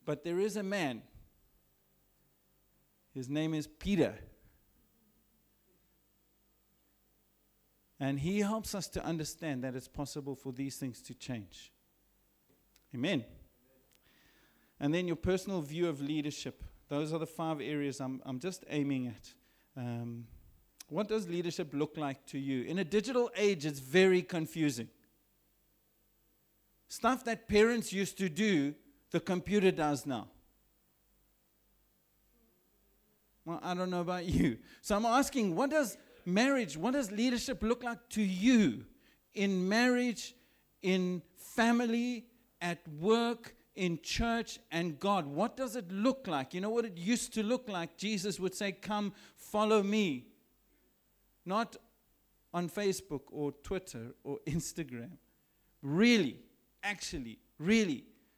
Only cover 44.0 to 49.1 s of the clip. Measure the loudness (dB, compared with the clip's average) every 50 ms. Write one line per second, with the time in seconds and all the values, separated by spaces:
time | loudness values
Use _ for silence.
44 | -4 -4 0 0 2 2 2 0 -2 -6 -10 -16 -12 _ -4 -2 -2 -2 -4 -2
45 | 0 2 2 2 0 -2 -2 -2 -2 -2 -2 -6 -6 -6 -6 -8 -8 -6 -4 2
46 | 2 2 2 0 -4 -2 -2 -2 -2 -4 -6 -4 -4 0 0 0 -2 -2 -6 -6
47 | 0 0 0 0 0 -4 -2 -2 0 2 0 0 -2 -4 -4 -4 -4 -6 -6 -6
48 | -2 -2 -2 0 -2 -4 -4 -2 -2 -4 -2 -2 -4 -4 -4 -6 -6 -4 -2 -2
49 | -2 -2